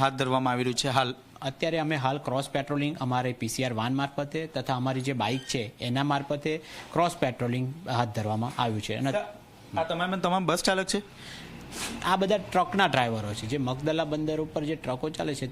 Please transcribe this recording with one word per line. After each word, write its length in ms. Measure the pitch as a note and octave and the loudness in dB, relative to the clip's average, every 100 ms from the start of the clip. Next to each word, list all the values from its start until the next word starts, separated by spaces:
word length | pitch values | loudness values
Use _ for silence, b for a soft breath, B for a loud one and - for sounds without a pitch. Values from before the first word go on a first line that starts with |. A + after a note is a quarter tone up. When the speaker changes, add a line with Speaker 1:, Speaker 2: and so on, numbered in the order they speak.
Speaker 1:
હાથ 160 | C3+ C3 | 2 2
ધરવામાં 320 | C3 C3 B2+ | 2 4 4
આવી 140 | B2 B2+ | 2 2
રહ્યું 120 | A#2+ | 0
છે 140 | C#3+ B2+ | 2 2
હાલ? 160 | B2 - - - C3+ | 2 -2 -12 -8 -8
Speaker 2:
અત્યારે 300 | - E3 D#3+ | -2 0 2
અમે 160 | D3+ D3+ | 0 2
હાલ 140 | C3 C#3+ | 2 0
ક્રોસ 240 | C#3+ B2+ C#3 | 0 -2 0
પેટ્રોલિંગ 420 | C#3 C3+ D3 D3 - | -2 -2 0 0 -2
અમારે 260 | B2+ B2+ B2+ B2 | 0 0 0 -2
પી 100 | A2+ | -2
સી 100 | - C3 | 0 0
આર 80 | A2 | 0
વાન 120 | A#2 C3+ | 0 0
મારફતે 400 | C#3 - C#3+ D#3+ D#3+ | -2 -4 -4 -4 -4
તથા 260 | C3+ B2+ B2+ | -4 -2 0
અમારી 240 | C3 C3 C3 | 0 0 0
જે 80 | B2+ | 0
બાઇક 220 | G#2+ C3 - | 0 0 -2
છે 100 | C3 A2 - | -4 -4 -6
એના 280 | A#2+ C3 C#3+ | -2 0 2
મારફતે 400 | C#3 - D3 D#3+ D#3 B B B | 0 -2 -2 -2 -4 B B B
ક્રોસ 200 | D#3 E3+ E3+ | 2 2 2
પેટ્રોલિંગ 460 | C3 A#2+ B2 B2+ B2+ D#3 F#3+ A#2+ | 0 0 0 0 -2 -4 -2 2
હાથ 120 | A#2+ A2 | 2 0
ધરવામાં 360 | G#2+ G#2+ A#2+ C3+ | 0 0 0 0
આવ્યું 260 | A#2+ G#2+ - | 0 0 -2
છે. 80 | A2 | -2
અને 140 | C3+ | 0
Speaker 1:
સર, 120 | G3+ - - - - - D3+ | 0 -4 -10 -20 -20 -6 -4
આ 80 | |
તમામ 360 | D#3+ E3+ F#3 F#3 F3 | -2 0 0 0 2
તમામ 240 | F#3 E3 | 2 4
બસ 120 | E3+ - | 2 4
ચાલક 240 | F#3+ F#3 | 2 2
છે? 80 | G3+ - B B B B B - - - - - | -2 -4 B B B B B -12 -8 -8 -4 2
Speaker 2:
આ 60 | F#3+ | 4
બધા 280 | F#3+ G#3 - | 4 2 2
ટ્રકના 380 | F#3 F3 G3 F3+ | 2 4 4 6
ડ્રાઈવરો 420 | C3+ A#2+ A2+ G#2 G#2 | 6 4 2 -4 -6
છે. 80 | A2 | -4
જે 120 | C#3+ B2+ | -2 0
મગદલા 420 | C3 D3+ D#3+ D3+ | 0 0 0 0
બંદર 280 | D3+ D#3 D#3 | -2 0 -2
ઉપર 180 | D#3 E3 D3 | -2 -2 -2
જે 60 | D3+ | -4
ટ્રકો 340 | C3 B2+ D#3 D3+ | -4 -4 -4 -2
ચાલે 160 | D#3 | -4
છે 120 | C#3 C3 | -4 -2